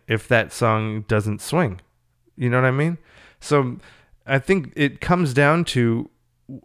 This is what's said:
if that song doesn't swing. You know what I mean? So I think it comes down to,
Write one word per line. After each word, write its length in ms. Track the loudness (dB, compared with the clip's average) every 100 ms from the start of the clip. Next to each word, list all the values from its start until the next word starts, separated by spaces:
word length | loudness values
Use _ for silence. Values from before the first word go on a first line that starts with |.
| -6
if 220 | -4 0
that 240 | 0 0
song 540 | -2 0 0 -2 -6 -2
doesn't 320 | -2 -2 -6
swing. 400 | -4 -2 -2 -4 _ _ _ _ _ -6
You 140 | 0
know 100 | 2
what 80 | 2
I 40 |
mean? 260 | 2 -2 -4 _ -20 -20 _
So 380 | 0 0 0 -6 -16 -20 _ _ -2
I 120 | -2
think 340 | 2 0 -2 -2
it 240 | -2 -2
comes 320 | 0 0 2
down 320 | 4 4 4 0
to, 440 | 0 2 0 -4 _ _ _ -20 -20